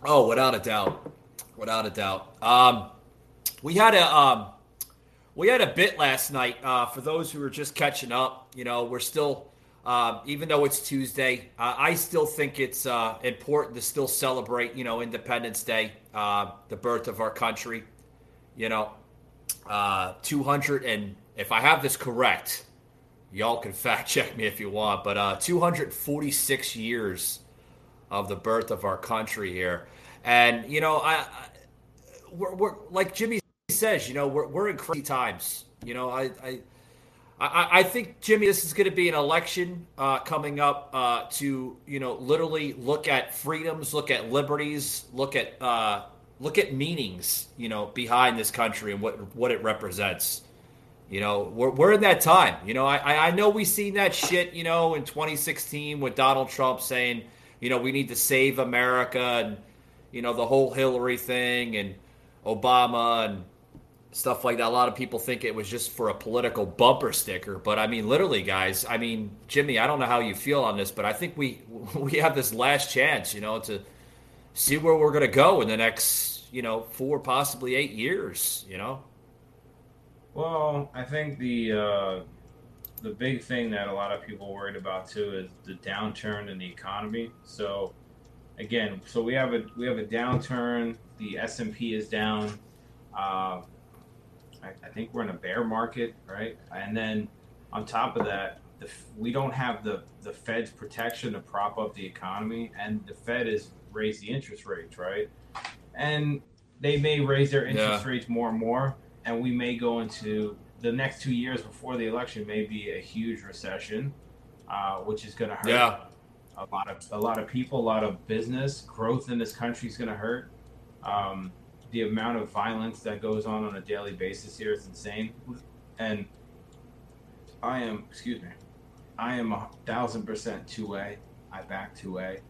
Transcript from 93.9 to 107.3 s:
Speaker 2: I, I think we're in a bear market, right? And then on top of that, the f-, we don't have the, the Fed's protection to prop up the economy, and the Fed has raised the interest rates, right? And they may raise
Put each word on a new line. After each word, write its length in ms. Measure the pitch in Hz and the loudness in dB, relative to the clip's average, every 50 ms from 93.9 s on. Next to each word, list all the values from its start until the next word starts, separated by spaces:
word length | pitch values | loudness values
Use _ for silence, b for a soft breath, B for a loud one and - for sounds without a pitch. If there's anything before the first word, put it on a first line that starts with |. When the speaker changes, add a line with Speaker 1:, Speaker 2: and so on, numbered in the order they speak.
| - - - - - - - - - - - - - - - | -20 -20 -20 -20 -20 -20 -20 -20 -20 -20 -20 -20 -20 -18 -18
Speaker 2:
I, 100 | 95 95 - - | -18 -18 -18 -20
I 40 | - - | -16 -10
think 220 | 104 113 113 120 | -10 -10 -8 -6
we're 80 | 120 117 | -6 -6
in 80 | 101 | -6
a 40 | 92 | -8
bear 300 | 82 - 90 95 117 120 | -10 -8 -6 -4 -4 -4
market, 500 | 113 110 110 113 117 - 127 117 113 110 - - | -2 -2 -4 -4 -4 -4 -6 -6 -6 -8 -12 -20
right? 320 | - 95 101 110 113 113 - - - - | -16 -12 -10 -10 -10 -10 -14 -18 -16 -12
And 200 | 92 98 101 107 | -12 -10 -6 -6
then 340 | 113 110 110 110 107 107 104 - - - - - - - - - | -4 -4 -4 -4 -4 -6 -6 -12 -20 -20 -20 -20 -20 -20 -12 -10
on 140 | 107 107 | -10 -10
top 300 | - 117 113 120 135 139 | -6 -2 -2 -2 0 0
of 100 | - 104 | -2 -2
that, 340 | 104 98 98 98 95 - - - - - - | -2 -4 -6 -6 -8 -10 -14 -20 -20 -20 -20
the 80 | 101 | -20
f-, 180 | - - - - - - | -20 -18 -20 -20 -20 -14
we 160 | 110 110 120 120 | -8 -6 -4 -2
don't 220 | 139 139 131 123 | -2 -2 -2 -4
have 300 | 131 127 123 117 104 104 | -4 -4 -4 -4 -4 -6
the, 180 | 107 101 92 - - - - | -6 -6 -8 -8 -14 -20 -18
the 120 | - 104 104 | -16 -16 -16
Fed's 380 | - - - 113 117 113 110 | -14 -8 -6 -6 -4 -6 -6
protection 600 | - - 113 - - - 113 120 120 - - 117 107 | -10 -16 -18 -16 -10 -6 -6 -6 -6 -6 -8 -8 -8
to 80 | 98 | -8
prop 380 | - - - 101 101 104 - - | -12 -8 -6 -4 -4 -2 -2 -4
up 160 | 107 107 - | -6 -6 -6
the 100 | 98 98 | -10 -14
economy, 680 | 92 92 - - 92 95 101 110 110 113 117 117 113 - - | -14 -14 -12 -10 -8 -8 -6 -6 -6 -6 -8 -8 -10 -10 -12
and 280 | 101 107 107 107 101 | -8 -6 -6 -6 -6
the 80 | - 101 | -10 -18
Fed 320 | - - - 117 123 120 | -16 -8 -6 -4 -4 -2
has 240 | 113 107 104 - - - - - - | -2 -2 -4 -4 -8 -20 -20 -20 -14
raised 300 | 101 107 107 107 - - | -8 -4 -4 -4 -4 -6
the 80 | 101 101 | -8 -8
interest 380 | 123 139 135 - 107 - - | -8 -8 -8 -10 -16 -18 -10
rates, 320 | - 95 87 82 82 - - | -10 -10 -10 -10 -16 -12 -10
right? 320 | 90 92 98 104 - - - - - - - - - - - - - - - | -8 -6 -4 -4 -6 -6 -8 -20 -20 -16 -16 -14 -14 -14 -16 -16 -20 -20 -10
And 480 | - 139 147 151 147 147 147 147 143 - _ - _ _ _ _ _ | -4 -2 0 0 0 0 -2 -2 -4 -6 _ -20 _ _ _ _ _
they 180 | 131 143 147 143 | 0 0 2 2
may 220 | 143 151 151 143 | 2 2 2 2
raise 300 | 143 135 | 2 2